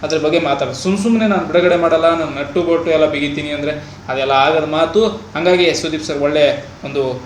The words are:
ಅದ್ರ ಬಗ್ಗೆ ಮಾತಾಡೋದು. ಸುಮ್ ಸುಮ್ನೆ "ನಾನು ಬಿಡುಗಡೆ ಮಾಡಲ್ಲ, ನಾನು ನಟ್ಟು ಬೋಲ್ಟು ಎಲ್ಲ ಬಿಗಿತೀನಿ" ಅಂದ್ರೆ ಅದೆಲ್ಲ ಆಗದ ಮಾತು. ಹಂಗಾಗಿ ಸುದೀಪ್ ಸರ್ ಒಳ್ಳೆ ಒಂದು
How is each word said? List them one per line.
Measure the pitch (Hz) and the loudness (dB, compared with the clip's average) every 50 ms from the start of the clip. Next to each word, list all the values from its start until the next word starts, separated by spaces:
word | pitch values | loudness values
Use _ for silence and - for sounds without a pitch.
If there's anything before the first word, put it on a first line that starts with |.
| - | -4
ಅದ್ರ | 151 160 160 | -2 -2 0
ಬಗ್ಗೆ | 147 156 156 170 | 0 2 0 2
ಮಾತಾಡೋದು. | 165 143 139 135 143 131 123 | 0 0 0 -2 -2 -4 -4
ಸುಮ್ | - - 185 196 196 | -4 -2 -2 -2 0
ಸುಮ್ನೆ | 196 233 226 226 220 214 | 2 2 2 2 2 2
"ನಾನು | 196 180 170 | 0 0 -2
ಬಿಡುಗಡೆ | 156 156 175 180 180 175 | 2 2 4 4 4 4
ಮಾಡಲ್ಲ, | 170 170 165 165 160 165 165 | 4 2 2 2 4 4 2
ನಾನು | 165 165 160 147 135 139 | 2 2 -2 -4 -4 -6
ನಟ್ಟು | 143 - - 180 | -8 -2 -2 -2
ಬೋಲ್ಟು | 170 175 170 165 160 175 | 0 2 0 0 2 2
ಎಲ್ಲ | 160 156 156 151 | 2 2 2 2
ಬಿಗಿತೀನಿ" | 147 143 143 147 143 147 147 147 | 2 -2 -4 -2 -4 -6 -6 -6
ಅಂದ್ರೆ | 147 143 147 147 151 147 - - - - - - | -6 -6 -4 -6 -6 -6 -10 -14 -18 -16 -8 -6
ಅದೆಲ್ಲ | 131 135 135 135 | -4 -2 0 2
ಆಗದ | 139 135 135 147 156 165 151 | 4 4 4 4 2 2 0
ಮಾತು. | 151 151 156 165 160 - 208 220 - | 0 0 0 0 2 2 0 0 0
ಹಂಗಾಗಿ | 208 - - - - 147 170 180 180 180 175 170 151 | -2 -6 -14 -10 -8 -2 2 2 4 4 4 2 0
ಸುದೀಪ್ | 160 - 160 156 156 - | -2 -4 -4 -6 -6 -6
ಸರ್ | - 156 143 | -6 -4 -2
ಒಳ್ಳೆ | 143 143 151 151 147 139 143 - - - - - - | -2 0 2 4 4 4 2 0 -8 -14 -16 -14 -12
ಒಂದು | 139 139 143 135 127 127 127 - | -8 -4 -4 -4 -4 -4 -8 -12